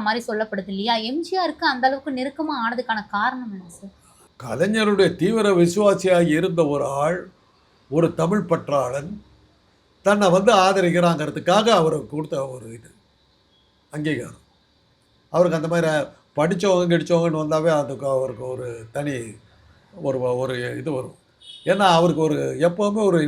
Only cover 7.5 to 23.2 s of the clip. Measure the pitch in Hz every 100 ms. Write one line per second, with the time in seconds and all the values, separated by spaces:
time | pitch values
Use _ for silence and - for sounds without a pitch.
7.5 | _ _ _ - 147 165 170 165 214 -
8.5 | 160 110 139 123 139 156 208 - _ _
9.5 | _ _ _ _ _ 196 208 196 180 202
10.5 | 208 185 196 175 175 175 156 151 151 170
11.5 | 196 220 202 160 156 120 147 151 147 135
12.5 | 127 117 113 - _ _ _ _ _ _
13.5 | _ _ _ _ 151 151 135 117 - _
14.5 | _ _ _ _ _ _ _ _ 156 180
15.5 | 160 160 170 160 156 135 - _ - 160
16.5 | 185 196 180 175 170 151 170 170 156 151
17.5 | 156 165 151 135 127 139 131 131 113 127
18.5 | 127 123 117 113 143 147 131 113 104 _
19.5 | _ _ _ _ 196 147 131 123 123 131
20.5 | 123 123 123 127 131 95 - _ _ -
21.5 | - 160 190 196 165 175 156 156 143 135
22.5 | 131 165 175 208 208 202 170